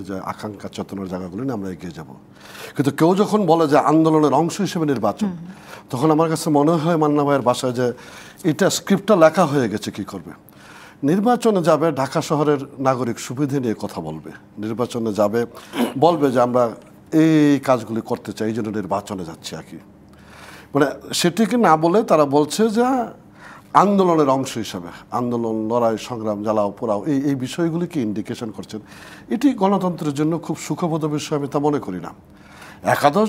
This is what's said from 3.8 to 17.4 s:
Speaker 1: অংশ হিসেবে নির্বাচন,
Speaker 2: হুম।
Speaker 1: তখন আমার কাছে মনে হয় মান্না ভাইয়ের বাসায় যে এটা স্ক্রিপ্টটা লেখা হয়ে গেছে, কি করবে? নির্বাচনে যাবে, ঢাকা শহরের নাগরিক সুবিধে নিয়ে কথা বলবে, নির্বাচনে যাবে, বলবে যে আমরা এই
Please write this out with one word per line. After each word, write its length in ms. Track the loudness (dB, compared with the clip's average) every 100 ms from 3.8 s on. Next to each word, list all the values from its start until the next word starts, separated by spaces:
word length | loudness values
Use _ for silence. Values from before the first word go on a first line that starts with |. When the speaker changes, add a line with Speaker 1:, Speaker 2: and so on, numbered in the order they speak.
| 4 4 4 4 4 2
Speaker 1:
অংশ 200 | 0 -2
হিসেবে 240 | -4 -2 -2
নির্বাচন, 340 | 0 -2 -2 -4
Speaker 2:
হুম। 100 | -6 -14 -18 -20 -20 -10
Speaker 1:
তখন 220 | 0 2 4
আমার 140 | 2
কাছে 200 | 0 2
মনে 220 | 2 4
হয় 260 | 2 2 2
মান্না 200 | 2 2
ভাইয়ের 180 | 2 2
বাসায় 320 | 2 0 -2 -2
যে 140 | -2 -4 -14 -20 -20 -4
এটা 260 | -2 2 0
স্ক্রিপ্টটা 460 | 0 0 0 2 6
লেখা 300 | 6 6 2
হয়ে 240 | 2 0
গেছে, 220 | -2 -6
কি 120 | -10
করবে? 280 | -10 -12 -14 -20 -20 -20 -20 -20 -20 -4
নির্বাচনে 580 | 0 2 2 2 2 2 4
যাবে, 220 | 4 2
ঢাকা 300 | 0 -2 -2
শহরের 360 | -2 0 2 0 -2 -2
নাগরিক 400 | 0 0 -2 -6
সুবিধে 400 | -8 -6 -2 -2
নিয়ে 160 | -2 -4
কথা 180 | -6 -8
বলবে, 300 | -10 -10 -14 -20 -20 -10
নির্বাচনে 560 | -8 -4 -4 -4 -4
যাবে, 320 | 2 2 2 -4 -10 -12 -4 -4 2 2
বলবে 260 | 4 2
যে 80 | 2 2
আমরা 160 | 2 0 -2 -16 -20 -2
এই 480 | 2 4 6